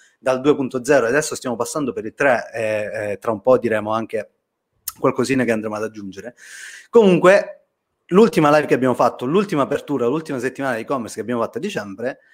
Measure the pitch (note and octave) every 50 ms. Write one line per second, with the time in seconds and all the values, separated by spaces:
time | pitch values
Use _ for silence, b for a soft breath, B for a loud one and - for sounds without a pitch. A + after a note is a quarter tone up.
0 | _ _ _ _ - C3 C3 B2+ B2+ D3 C#3+ - C#3 A#2 - C3 A#2+ B2 D3+ C#3
1 | A2+ A2+ B2 D3 D#3 - C3+ A#2 - C3 A#2+ G#2+ A#2+ A#2 - D#3 D3 B2+ G2+ G#2+
2 | G#2 A2 - - C#3 C#3 B2 A2 - - - A2+ A2+ G#2+ G#2+ G#2+ G#2+ G2+ F#2 A2+
3 | G#2+ G#2 G2+ G2 - A2+ A2+ G#2 - B2+ B2+ A#2+ A2 A2+ A2 G#2+ G#2+ G#2+ G#2+ A2+
4 | A2 - - A2 G#2 - _ _ _ _ _ _ _ _ _ _ _ - - -
5 | - C3+ - - B2+ A#2+ C3+ C3 B2 A2+ A2+ G#2+ G#2 A2 G#2 G#2+ G#2+ G#2+ G#2+ G#2+
6 | G2+ G2 F#2 G2 F#2+ A#2 - B B B B B B B B B B B B A#3+
7 | A3 G3 F3+ E3 D3+ F3+ F#3+ G3+ - - - - _ _ _ _ _ _ _ _
8 | _ - E3+ F#3 A3+ G#3+ - - D#3 D3 C#3+ D3+ D3 C3 D3+ B2+ B2 C3 A#2+ -
9 | C#3+ A#2+ - - B2 B2 D3+ G3 G#3 G3+ - D3+ C3+ A2 D3 - - - D3 C3+
10 | A#2+ A#2 B2+ D#3+ D#3 - D3 B2+ A#2 C3 - - C#3+ C3+ B2 A2+ A2 - D3 C3
11 | A2+ G#2 - - G#2+ G#2+ B2 A#2+ A2+ G2+ - A#2 C#3+ G#3 G3 A#2+ G#2 G2+ F#2+ G2
12 | A2+ B2 C#3+ - b b